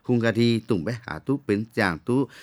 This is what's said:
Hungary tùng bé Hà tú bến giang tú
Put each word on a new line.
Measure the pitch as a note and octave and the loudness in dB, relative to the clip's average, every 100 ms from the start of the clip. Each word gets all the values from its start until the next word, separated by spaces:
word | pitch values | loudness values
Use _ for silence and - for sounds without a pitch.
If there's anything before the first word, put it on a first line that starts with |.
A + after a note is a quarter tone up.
Hungary | - B2 A2+ A2 A#2 A2+ | -2 0 2 2 2 2
tùng | - G#2 | 0 -2
bé | D#2 A#2+ | -2 -8
Hà | - D2+ | -10 -10
tú | - C#3+ - | -4 -4 0
bến | G#2 A2+ | -2 -2
giang | - G2+ D#2+ | 0 0 0
tú | - B2 C3+ - | -2 -2 -2 -6